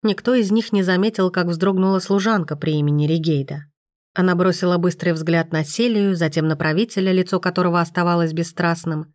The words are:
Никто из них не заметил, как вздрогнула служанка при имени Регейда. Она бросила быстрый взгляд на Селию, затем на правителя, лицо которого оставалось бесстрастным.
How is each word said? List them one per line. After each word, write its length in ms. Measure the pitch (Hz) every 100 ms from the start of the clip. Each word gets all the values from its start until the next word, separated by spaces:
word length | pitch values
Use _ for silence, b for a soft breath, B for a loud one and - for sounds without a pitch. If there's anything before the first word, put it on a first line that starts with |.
Никто 320 | 214 196 - 254
из 160 | 202
них 200 | 214 220
не 120 | 202
заметил, 480 | 185 180 208 220 185
как 160 | 180 175
вздрогнула 520 | 165 185 190 190 190
служанка 560 | 185 196 196 214 156 147
при 180 | 160
имени 340 | 151 147 147 151
Регейда. 580 | 165 160 151 135 143 147 _ _ _ _ -
Она 160 | 185 175
бросила 420 | 185 180 185 175
быстрый 340 | 180 175 180
взгляд 400 | 160 160 170 165
на 140 | 156 151
Селию, 500 | - 240 214 202 180
затем 320 | 160 151 156
на 80 | 151
правителя, 560 | 156 156 226 - 190
лицо 300 | 185 180 185
которого 400 | 180 180 175 175
оставалось 500 | 165 - 175 175 170
бесстрастным. 800 | 160 165 - 170 165 - 156 156